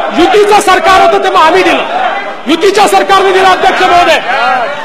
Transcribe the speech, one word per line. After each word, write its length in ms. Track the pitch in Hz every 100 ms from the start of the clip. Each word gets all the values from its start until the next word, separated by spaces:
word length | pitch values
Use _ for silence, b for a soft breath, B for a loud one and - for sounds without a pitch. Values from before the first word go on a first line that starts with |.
| - -
युतीचं 420 | 349 415 415 415
सरकार 400 | - 359 330 381
होतं 240 | 392 392
तेव्हा 200 | 381 370 320
आम्ही 160 | 370
दिलं, 200 | 359 - - - - - - - 233
युतीच्या 400 | 330 392 427 392
सरकारने 440 | 392 302 381 381
दिलं, 160 | 370 381
अध्यक्ष 340 | 359 381 359
महोदय. 360 | 370 349 - 202 208 254 247 254 214 -